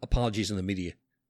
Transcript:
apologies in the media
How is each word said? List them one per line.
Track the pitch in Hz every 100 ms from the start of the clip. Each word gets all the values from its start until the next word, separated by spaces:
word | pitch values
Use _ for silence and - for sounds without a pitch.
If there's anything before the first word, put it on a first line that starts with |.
apologies | 127 123 120 104 95
in | 101
the |
media | 92 95 87 - _ _ _